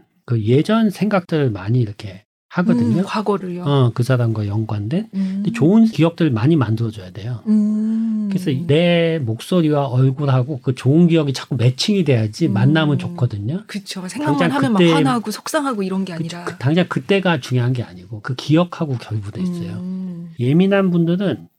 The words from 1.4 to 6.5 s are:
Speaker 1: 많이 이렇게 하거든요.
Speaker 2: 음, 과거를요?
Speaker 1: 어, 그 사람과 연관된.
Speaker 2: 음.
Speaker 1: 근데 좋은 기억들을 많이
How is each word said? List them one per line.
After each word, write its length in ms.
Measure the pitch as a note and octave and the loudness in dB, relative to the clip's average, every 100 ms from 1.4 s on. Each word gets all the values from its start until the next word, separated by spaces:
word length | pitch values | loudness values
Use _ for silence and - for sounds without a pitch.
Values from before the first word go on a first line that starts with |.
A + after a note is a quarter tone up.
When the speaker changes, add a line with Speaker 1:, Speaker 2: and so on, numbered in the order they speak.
| C#3 | 0
Speaker 1:
많이 300 | G2+ G2 B2+ | -2 0 0
이렇게 440 | A2+ G#2 G#2 F#2 _ _ _ | 0 -4 -14 -14 _ _ _
하거든요. 520 | - F3+ A#3+ A#3+ G#3+ | -2 0 2 2 0
Speaker 2:
음, 40 | |
과거를요? 600 | - G#3+ G#3 G3+ F3+ F3 | 0 -2 -2 -4 -4 -6
Speaker 1:
어, 280 | F3 C#3+ B2 | 0 4 2
그 80 | A2+ | 2
사람과 440 | B2 C3 A#2 A2 G#2 | 0 0 0 -2 -2
연관된. 640 | G#2 A2 G#2 G#2 E3 A3 | -2 -4 -4 -2 -4 -4
Speaker 2:
음. 180 | G3 F#3+ G3 | -4 -4 -2
Speaker 1:
근데 160 | G#3 | -4
좋은 320 | A#3 D3+ G#3+ | 0 4 6
기억들을 460 | A3+ A3 D#3+ E3+ D#3+ | 4 4 0 2 0
많이 260 | A2+ B2 | 2 2